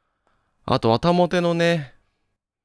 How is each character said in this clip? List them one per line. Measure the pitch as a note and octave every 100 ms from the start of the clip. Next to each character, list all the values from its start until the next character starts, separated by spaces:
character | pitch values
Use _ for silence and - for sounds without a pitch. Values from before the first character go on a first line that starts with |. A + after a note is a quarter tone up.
| _ _ _ _ _ _ -
あ | B2
と、 | A2+
綿 | A#2 E3+
モ | F3 F3
テ | F3+
の | E3+
ね、 | E3+ E3+ E3+ C#3 - _ _ _ _ _ _